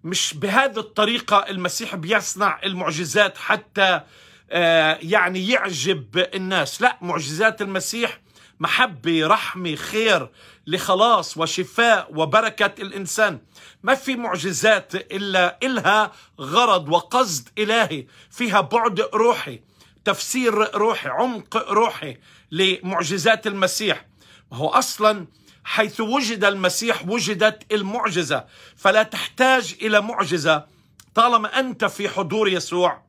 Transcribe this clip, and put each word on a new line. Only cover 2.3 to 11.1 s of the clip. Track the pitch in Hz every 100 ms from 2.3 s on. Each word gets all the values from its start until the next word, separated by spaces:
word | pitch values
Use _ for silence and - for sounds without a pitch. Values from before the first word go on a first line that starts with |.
| 185 202 151
المعجزات | 196 185 165 156 165 202 196 -
حتى، | - - - - 190 170 - - - _ _
آه، | 170 170 165 156 160
يعني، | 165 208 180 185 190
يعجب | 240 190 160 147 170 110 165 180
الناس. | 190 185 185 139 -
لا، | 240 -
معجزات | 175 170 139 156 220 220
المسيح | 202 190 180 233 233 - _ _ _ _
محبة، | 156 - 254 147 165 165 156
رحمة، | 214 - 185 175
خير، | 151 - 214 226 180 123 _ - _ -
لخلاص | 175 - 185 226